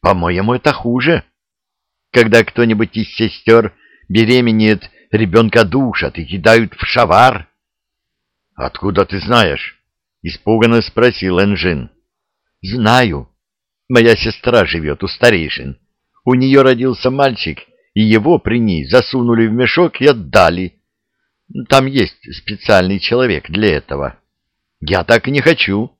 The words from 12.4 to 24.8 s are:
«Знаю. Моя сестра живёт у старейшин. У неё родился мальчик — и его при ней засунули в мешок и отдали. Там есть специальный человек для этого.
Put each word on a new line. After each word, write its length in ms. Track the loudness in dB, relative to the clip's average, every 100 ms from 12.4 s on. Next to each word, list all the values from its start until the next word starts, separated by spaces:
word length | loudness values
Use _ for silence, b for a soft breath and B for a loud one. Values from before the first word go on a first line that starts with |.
| _ _
«Знаю. 680 | -10 -2 2 2 2 -4 -12 _ _ _ _ _ _
Моя 260 | 2 4 2
сестра 500 | 0 -6 -2 0 0
живёт 360 | -4 -6 -6
у 60 | -8
старейшин. 720 | 0 0 0 -4 -10 -12 -16 _ _ _ _
У 100 | -2
неё 280 | 0 4 4
родился 480 | 4 2 -2 -2 -4
мальчик — 500 | 0 -2 -2 -10 -12 -16 _ _
и 60 | -2
его 380 | 2 2 2 0
при 200 | 0 -2
ней 280 | 0 -2 0
засунули 600 | 0 0 -4 0 0 0
в 60 |
мешок 480 | 0 -2 0 -2 2
и 60 | 0
отдали. 720 | 0 0 2 2 2 -8 _ _ _ _ _ _ _ _ -14 0
Там 180 | 0 0
есть 340 | -2 -4 _ -20
специальный 640 | -18 -14 -14 0 2 2 -2
человек 520 | -2 -2 -2 -2 -6
для 260 | -4 -2 -2
этого. 420 | -6 -8 -8 -12 _ _ _ _ _ _